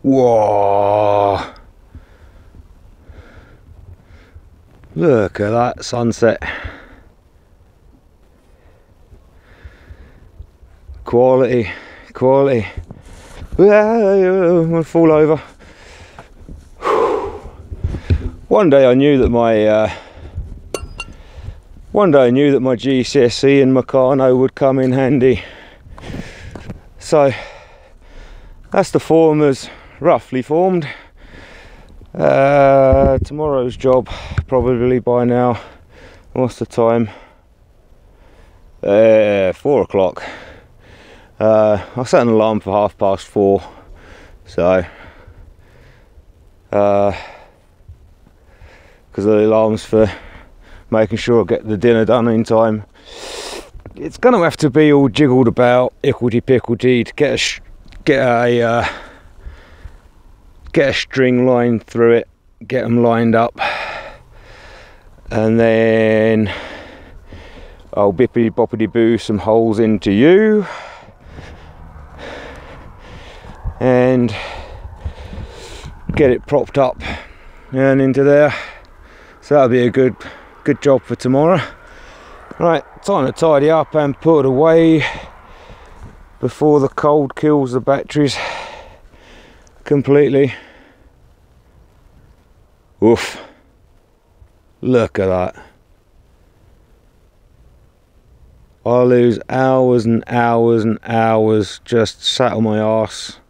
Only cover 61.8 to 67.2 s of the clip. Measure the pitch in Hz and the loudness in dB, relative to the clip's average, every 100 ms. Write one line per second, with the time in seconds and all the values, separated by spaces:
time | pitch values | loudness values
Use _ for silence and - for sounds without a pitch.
61.8 | - 117 117 117 - _ _ _ 98 131 | -4 0 4 4 0 _ _ _ -8 -6
62.8 | 113 120 117 113 117 113 117 - - - | -2 0 2 2 2 2 0 -4 -8 -8
63.8 | - - - - - - - - - - | -12 -14 -18 -20 -20 -20 -20 -20 -20 -20
64.8 | - - - - - 110 110 113 117 113 | -20 -20 -20 -20 -8 -2 0 2 2 2
65.8 | 113 113 110 110 110 110 104 - - - | 2 2 2 2 2 0 -2 -6 -14 -18
66.8 | - - - - | -20 -20 -20 -20